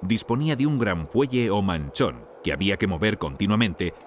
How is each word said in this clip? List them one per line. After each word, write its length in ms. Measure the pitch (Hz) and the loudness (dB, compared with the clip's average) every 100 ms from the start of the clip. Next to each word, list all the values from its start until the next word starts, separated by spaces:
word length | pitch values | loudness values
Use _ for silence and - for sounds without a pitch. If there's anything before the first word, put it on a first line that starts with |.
disponía 540 | 92 110 - 120 156 131 | -2 -2 0 -2 0 2
de 100 | 147 | 2
un 140 | 139 | 2
gran 280 | 107 85 76 | 0 -2 -2
fuelle 420 | 120 139 127 117 | 0 2 2 2
o 100 | 101 | 2
manchón 680 | 95 82 71 - 110 60 - - | 2 0 -2 0 -2 -2 -14 -8
que 100 | 85 | -4
había 240 | 71 95 95 | 0 0 2
que 100 | 101 | 0
mover 300 | 90 107 107 | 0 0 0
continuamente 760 | 78 67 98 107 110 82 87 - | -4 -2 0 2 2 0 -4 -6